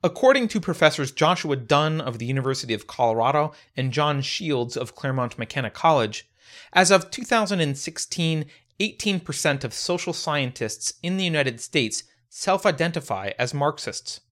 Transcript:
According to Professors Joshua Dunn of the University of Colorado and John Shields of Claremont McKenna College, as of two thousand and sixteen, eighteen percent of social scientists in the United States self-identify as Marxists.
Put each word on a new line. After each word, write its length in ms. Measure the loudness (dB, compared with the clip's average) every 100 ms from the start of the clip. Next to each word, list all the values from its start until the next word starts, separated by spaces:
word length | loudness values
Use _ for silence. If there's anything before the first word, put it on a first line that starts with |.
According 460 | 0 4 6 6 4
to 100 | -2
Professors 520 | -2 4 4 4 -4
Joshua 440 | 2 2 2 0 -4
Dunn 460 | 2 2 2 0
of 180 | -4 -6
the 60 | -4
University 480 | -2 0 -2 -2
of 140 | -4 -6
Colorado 680 | 0 0 2 2 2 0 -4 _ -4
and 160 | -2
John 280 | 0 0 0
Shields 540 | -2 -4 -2 0 0 -4
of 200 | -8 -6
Claremont 440 | -4 -2 -4 -6
McKenna 300 | -8 -4 -6
College, 580 | 0 4 4 2 -2 -14 _ -20 -20 0
as 180 | 4 6
of 180 | 6 4
two 140 | -10
thousand 380 | 0 0 2 0
and 160 | 0 0
sixteen, 680 | -6 -8 -8 -2 0 0 -4 -12 _ _
eighteen 400 | -4 -2 -2 -2
percent 420 | -4 -2 0 0
of 100 | -4
social 380 | -6 -4 -2 -2
scientists 840 | -4 -2 -2 -2 -4 -6 -4 -8 -6
in 140 | -4 -2
the 80 |
United 380 | 0 0 0 -2
States 420 | -2 0 0 -4 -12 _ _
self-identify 1040 | -8 0 2 2 0 -2 -2 -4 -6 -6 -4
as 140 | -4
Marxists. 680 | 0 0 0 -8 -8 -12 -14 _